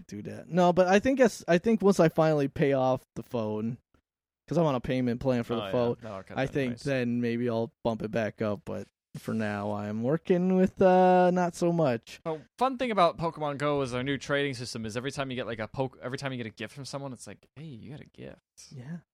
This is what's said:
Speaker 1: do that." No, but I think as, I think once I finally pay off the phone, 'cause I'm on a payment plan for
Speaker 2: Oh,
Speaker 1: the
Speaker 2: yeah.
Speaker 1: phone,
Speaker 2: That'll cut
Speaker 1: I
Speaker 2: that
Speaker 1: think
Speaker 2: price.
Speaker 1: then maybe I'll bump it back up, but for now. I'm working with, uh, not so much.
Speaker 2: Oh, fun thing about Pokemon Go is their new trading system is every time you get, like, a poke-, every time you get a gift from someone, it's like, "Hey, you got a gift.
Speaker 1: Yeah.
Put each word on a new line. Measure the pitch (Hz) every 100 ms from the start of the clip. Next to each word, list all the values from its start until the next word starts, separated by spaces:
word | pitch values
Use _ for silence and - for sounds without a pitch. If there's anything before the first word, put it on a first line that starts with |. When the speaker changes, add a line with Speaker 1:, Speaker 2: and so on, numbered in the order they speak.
| -
Speaker 1:
do | 104
that." | 107 107 -
No, | 170 175
but | 175 180
I | 202
think | 254 269
as, | 233 - -
I | 175
think | 226 226
once | 196 202
I | 170
finally | - 160 151 143
pay | - 143
off | 135 131 127 - -
the |
phone, | - 120 107 107 113 127 _ _ _ _ _ _ -
'cause | 147
I'm | 156
on | 127
a |
payment | - 127 123 113
plan | 135 123
for | 117 117
Speaker 2:
Oh, |
Speaker 1:
the | 101
Speaker 2:
yeah. |
Speaker 1:
phone, | 123 120 117
Speaker 2:
That'll | 117 95
cut | - 123
Speaker 1:
I | 131
Speaker 2:
that |
Speaker 1:
think | 147 127 113
Speaker 2:
price. |
Speaker 1:
then | 143 131 120 120
maybe | 120 117 120
I'll | 113 113 -
bump | 117 110
it | 110
back | 117 104 -
up, | 110 101
but | - 98 - _ _ -
for | -
now. | 110 107 104 104
I'm | 104 104 107
working | 120 160 - 180 185 185
with, | 185 -
uh, | 185 185 185 180 180
not | 180 175 -
so | 175
much. | 170 147 117 - - 165
Speaker 2:
Oh, | 156 - -
fun | 254 254
thing | 254
about | 196 170 -
Pokemon | 165 151 147 139
Go | 147 143
is | 131
their | 123
new | 135 135
trading | - 143 143
system | 120 120 120 110
is | 117
every | 135
time | 143 135
you | 123
get, | 107
like, | 110
a | 107
poke-, | - 135 78
every | 113 135
time | 139
you | 127
get | 110
a | -
gift | 107
from | 143 131
someone, | 139 139
it's | 117 104
like, | 95 _ -
"Hey, | 160
you | 117 95
got | 151
a | -
gift. | - 131 - _ - -
Speaker 1:
Yeah. | 143 123 170 -